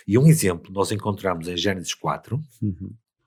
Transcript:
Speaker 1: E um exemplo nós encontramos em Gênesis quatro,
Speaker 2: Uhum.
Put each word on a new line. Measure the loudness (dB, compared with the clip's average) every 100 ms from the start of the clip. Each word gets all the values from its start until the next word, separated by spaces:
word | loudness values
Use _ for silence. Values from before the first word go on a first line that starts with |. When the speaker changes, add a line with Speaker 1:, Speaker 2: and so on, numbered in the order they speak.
| 0
Speaker 1:
E | 6
um | 6
exemplo | 6 4 -2 -6
nós | -4 -2
encontramos | -2 -4 -4 -2 -4 -6
em | -2
Gênesis | -2 -2 -6
quatro, | -6 -6 -6 -6 -8 -8 -6
Speaker 2:
Uhum. | -4 -4 -10 -16 _ _